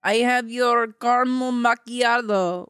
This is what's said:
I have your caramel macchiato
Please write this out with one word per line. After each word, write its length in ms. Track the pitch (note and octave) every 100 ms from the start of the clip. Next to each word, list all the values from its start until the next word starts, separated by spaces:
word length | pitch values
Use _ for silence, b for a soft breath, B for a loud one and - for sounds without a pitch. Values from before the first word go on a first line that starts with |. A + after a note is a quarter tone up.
I 120 | - A3 A#3+
have 220 | B3 A#3
your 360 | A#3+ B3 A#3+ A#3
caramel 580 | G#3+ A#3+ B3 B3+ B3+ B3+
macchiato 1160 | B3 A#3+ A#3 - A#3+ A#3+ A#3+ A3+ G3+ F3+ F3+